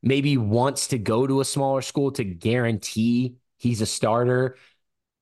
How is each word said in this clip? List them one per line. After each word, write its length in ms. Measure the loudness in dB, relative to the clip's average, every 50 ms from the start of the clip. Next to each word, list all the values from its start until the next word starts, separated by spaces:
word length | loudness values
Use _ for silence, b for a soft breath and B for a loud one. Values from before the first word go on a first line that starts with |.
| 2
Maybe 340 | 2 2 2 2 2 2 2
wants 500 | 2 2 2 2 2 2 0 -2 -4 -4
to 100 | -4 -4
go 280 | 0 0 2 2 2
to 140 | 2 2 0
a 40 | 0
smaller 380 | -2 -2 -2 0 0 0 -2 -4
school 280 | -4 -4 -2 -2 -2 -2
to 120 | -4 -6
guarantee 1120 | -6 -6 -4 -2 0 2 2 2 0 -2 -2 -6 -6 -4 0 0 2 2 2 0 -2 -6 _ _ _ _ _
he's 240 | -2 -2 0 0 -2
a 40 |
starter. 680 | -4 -4 -2 0 0 2 2 2 2 2 0 0 -2 -4 b b b b b b _ _ _ _ _ _ _